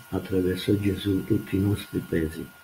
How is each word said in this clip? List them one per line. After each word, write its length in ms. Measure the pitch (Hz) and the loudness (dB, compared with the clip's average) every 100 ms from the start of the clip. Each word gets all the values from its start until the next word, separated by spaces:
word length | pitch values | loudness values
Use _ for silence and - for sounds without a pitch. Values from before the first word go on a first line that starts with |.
| - | -6
attraverso 680 | 95 - 95 90 92 - 101 | -6 0 0 2 0 2 2
Gesù, 460 | 101 92 101 95 | 2 0 0 0
tutti 320 | - 101 - 95 | 0 -2 0 2
i 60 | |
nostri 380 | 101 101 - 92 | 2 0 -2 -6
pesi, 460 | - 85 78 82 67 - | -2 -2 -2 -6 -12 -16